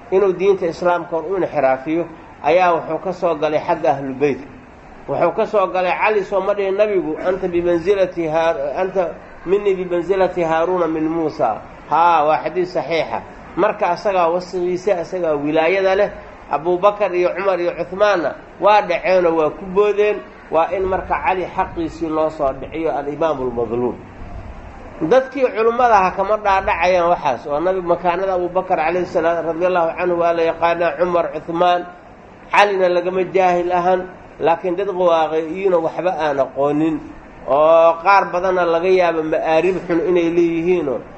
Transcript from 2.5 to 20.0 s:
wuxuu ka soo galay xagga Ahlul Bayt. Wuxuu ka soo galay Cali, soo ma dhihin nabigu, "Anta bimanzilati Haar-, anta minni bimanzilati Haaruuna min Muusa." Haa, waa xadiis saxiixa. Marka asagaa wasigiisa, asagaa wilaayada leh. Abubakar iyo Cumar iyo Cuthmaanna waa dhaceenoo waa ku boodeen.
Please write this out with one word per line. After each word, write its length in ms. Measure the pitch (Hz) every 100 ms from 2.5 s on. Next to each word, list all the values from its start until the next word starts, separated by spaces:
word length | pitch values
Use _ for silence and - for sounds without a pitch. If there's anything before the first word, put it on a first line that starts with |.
| 175 180
wuxuu 240 | 165 - 156
ka 100 | 190
soo 220 | 180 180 151
galay 240 | 151 156
xagga 300 | 180 170 160
Ahlul 220 | 139 139
Bayt. 260 | 127 143 127 - - - - - - -
Wuxuu 240 | 139 170 220
ka 100 | 214
soo 220 | 214 180
galay 240 | 180 180 156
Cali, 260 | 196 208
soo 180 | 185 196
ma 120 | 196
dhihin 220 | 202 196 196
nabigu, 400 | 214 196 156 151 185
"Anta 200 | 185 185
bimanzilati 800 | 175 175 170 165 196 185 170 160
Haar-, 460 | 160 165 151 139 139
anta 260 | 185 185 165 - - - 160
minni 280 | 196 208 185
bimanzilati 640 | 180 175 165 196 185 180
Haaruuna 440 | 160 160 170 185 165
min 180 | 160 156
Muusa." 520 | 170 156 - 123 104 - - -
Haa, 340 | 151 175 165 147
waa 120 | 156
xadiis 300 | 156 180 175
saxiixa. 480 | 165 135 165 135 107 - - - -
Marka 340 | 208 262 190
asagaa 400 | 175 214 185 165
wasigiisa, 680 | 180 180 185 175 180 208 180
asagaa 320 | 160 185 165 147
wilaayada 600 | 147 160 160 196 190 196
leh. 140 | 202 - - - -
Abubakar 640 | 147 165 180 202 208 196 175
iyo 140 | 175 160
Cumar 240 | 196 180
iyo 120 | 175 165
Cuthmaanna 580 | 170 185 208 185 147 - - -
waa 220 | 190 208
dhaceenoo 540 | 196 160 165 185 170 165
waa 120 | 151
ku 160 | - 190
boodeen. 520 | 185 208 202